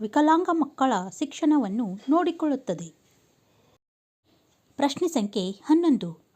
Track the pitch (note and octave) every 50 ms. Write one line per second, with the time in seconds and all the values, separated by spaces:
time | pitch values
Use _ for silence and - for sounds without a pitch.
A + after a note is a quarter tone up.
0 | A3 G#3+ - D4 D4+ D#4 D#4+ E4 F#4 F#4 E4+ E4 C4+ C4+ - - C4 C4 A#3 F#3
1 | F#3 F#3+ - - D#4 C#4 - - E4 D4+ D4+ D4 A#3 F#3+ G3 A#3 A#3+ F#3+ F#3 G#3
2 | - C4 D4 E4+ F4+ F4 E4 - D#4+ D4+ C4+ B3+ - - F3 E3+ E3+ E3 - _
3 | _ _ _ _ _ _ _ _ _ _ _ _ _ _ _ _ _ _ _ _
4 | _ _ _ _ _ _ _ _ _ _ _ _ _ _ _ - C#4 C#4 C#4 -
5 | F4+ E4+ - A#3+ G#3 G3+ - G#3+ F3+ F#3 G3 - - - D#4 E4+ F4 E4 C4 G3+
6 | F3+ E3+ D#3+ - _ _ _